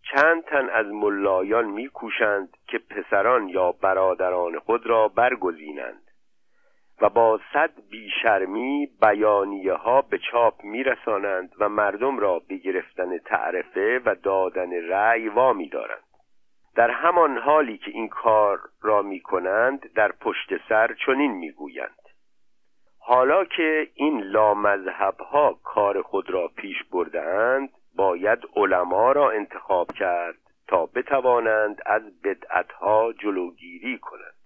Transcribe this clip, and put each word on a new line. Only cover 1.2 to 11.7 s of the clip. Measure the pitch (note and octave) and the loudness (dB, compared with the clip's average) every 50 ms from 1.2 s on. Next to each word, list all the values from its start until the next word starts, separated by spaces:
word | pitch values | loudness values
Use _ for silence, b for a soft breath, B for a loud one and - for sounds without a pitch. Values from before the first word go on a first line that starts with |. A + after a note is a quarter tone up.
| G2 G2+ F#2+ F#2 F#2+ G2 A2 A#2+ A#2 | 2 2 2 2 0 0 0 0 0
می‌کوشند | G#2 G2+ G#2+ B2 C#3 _ - - G#2+ - - A#2 G#2 G2+ G2 F#2+ - _ _ _ | -2 -6 -8 -10 -10 _ -12 -10 -8 -2 0 0 0 0 -2 -4 -8 _ _ _
که | - - | -8 -8
پسران | A2+ _ _ - G#2 F2 - G#2 G2 G2+ A#2 B2+ A#2+ G#2 | -8 _ _ -10 -10 -4 -2 0 2 2 2 2 2 0
یا | F#2 F2 F#2 F#2 F2+ | -2 -2 0 0 0
برادران | F2 _ - F#2+ F#2+ F#2+ F#2+ F#2+ F2+ - F#2+ F2+ F2+ F2+ F2 E2+ E2 F2 | 0 _ 0 0 2 2 2 0 0 0 -2 -2 0 -2 -2 -4 -6 -8
خود | _ - A2+ A#2+ A2+ | _ -2 -2 -2 0
را | A2+ A#2 A2+ A2 | 0 2 2 2
برگزینند | G#2 _ A2+ A#2+ B2+ B2+ A#2 F#2+ F2+ E2 D#2 D#2 D2+ D2 C#2 B1+ A#1+ G1+ G1+ - - _ _ _ _ _ _ _ _ _ _ _ _ _ _ _ _ _ - | 2 _ 2 2 2 2 0 -4 -4 -4 -6 -14 -14 -12 -10 -12 -12 -12 -16 -20 -20 _ _ _ _ _ _ _ _ _ _ _ _ _ _ _ _ _ 2
و | A2+ G#2 | 2 4
با | - A#2 A#2 A2+ A2 G#2 - - - | 4 4 4 4 2 0 -4 -4 -2
صد | D3 D#3+ E3 _ - _ G2+ | 0 0 0 _ -14 _ _
بیشرمی | G#2+ A2+ A2 G2+ - - - A2+ G#2 F#2+ F#2+ F#2 G2 A2 B2 C3+ C#3+ C#3+ C#3+ C#3 _ _ | -20 -18 -12 -8 -6 0 2 2 2 2 0 -2 -4 -4 -4 -2 -2 -4 -4 -6 _ _
بیانیه | A2+ G#2+ G#2 G#2 G#2+ G#2+ G#2 G2+ G2 G2+ G2+ G2 F#2 F#2+ F2 | 4 4 6 4 4 4 4 4 2 0 -4 -4 -2 -2 -2
ها | D#2+ F2+ A2+ B2 C#3 | 0 0 2 2 2
به | C3+ - - | 2 0 -4
چاپ | - - - - A#2+ A#2 A2 - - - | -4 -4 -2 0 2 2 2 2 -2 -14
می‌رسانند | G#2 G#2+ A#2+ C3+ C3 A#2+ - - A#2+ G#2+ G2 G2 G2+ F#2+ F#2 F#2 F2+ _ F2+ | -10 -6 -2 -2 -2 -2 -2 -2 -4 -2 -2 -2 -2 -4 -4 -6 -8 _ -2
و | G#2 | -2
مردم | G#2 | 0